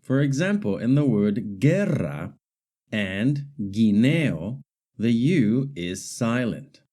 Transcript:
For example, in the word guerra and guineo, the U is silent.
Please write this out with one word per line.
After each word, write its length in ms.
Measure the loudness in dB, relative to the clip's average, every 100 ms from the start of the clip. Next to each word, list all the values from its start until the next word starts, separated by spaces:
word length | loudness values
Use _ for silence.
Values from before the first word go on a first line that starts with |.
For 200 | _ 0
example, 580 | 0 0 0 -2 -2 -4
in 160 | 0
the 100 | 2
word 540 | 4 4 2 0 -6 0
guerra 760 | 2 2 0 -2 -2 -6 -10 -14 _ _ _ _ _
and 540 | -6 -4 -2 -2 -2 -6 -10
guineo, 1000 | -8 2 4 6 4 4 0 -2 -6 -10 -14 _ _ _
the 160 | 0
U 600 | 2 2 2 2 2 -2
is 340 | -6 -8 -8 -10
silent. 720 | -4 -2 0 -2 -6 -12 _ _